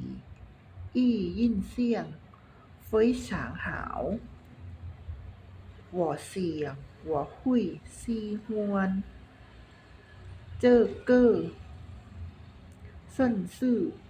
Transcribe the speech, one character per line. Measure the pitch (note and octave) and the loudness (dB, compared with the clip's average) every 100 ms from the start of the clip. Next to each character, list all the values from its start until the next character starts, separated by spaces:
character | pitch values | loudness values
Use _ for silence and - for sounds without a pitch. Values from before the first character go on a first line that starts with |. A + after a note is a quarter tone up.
| B2+ B2+ - - - - - - - | -6 -10 -14 -18 -20 -20 -20 -14 -4
一 | B3+ B3 A3 F3+ F#3+ | 2 4 4 0 2
印 | A#3+ G3+ | 2 2
象 | F#3+ - A#3+ G#3 D#3+ D3+ - - - - - - - | -2 0 2 0 -2 -12 -18 -20 -20 -20 -20 -20 0
非 | A3 A#3 | 4 6
常 | B3 - F3 B2 E3+ | 4 -2 -4 -4 -6
好。 | - D3+ - - C#3 A#3 - - - - - - - - - - - - - - - - - | -6 -6 -6 -4 -2 -4 -6 -16 -20 -18 -16 -12 -12 -12 -12 -12 -12 -16 -20 -20 -20 -20 -6
我 | F3+ D#3+ D3 | 0 0 0
想 | - G3 F3 D#3 C#3+ C#3 - - D#3+ | -6 -4 -2 -2 -4 -6 -14 -12 -2
我 | C#3+ | -2
会 | D3+ - B3+ B3 F3+ D#3 - | -2 -4 2 2 2 -4 -12
喜 | - - A3+ G#3+ G#3+ - | -12 -6 -4 -4 -6 -4
欢 | G#3+ G3+ G3 F#3+ F#3+ - - - - - - - - - - - - - - - - | -2 0 2 2 0 -4 -12 -20 -20 -20 -20 -20 -20 -20 -20 -20 -20 -18 -16 -14 2
这 | B3 A#3+ G3+ | 8 8 6
个 | - - B3 A#3+ F#3 E3 - - - - - - - - - - - - - - - - - | 2 4 8 8 6 2 -8 -14 -16 -16 -18 -18 -14 -14 -16 -20 -20 -20 -20 -20 -18 -8 2
城 | B3+ G3+ F3 | 2 2 -2
市 | - B3+ A3 E3+ - | 0 2 2 0 -4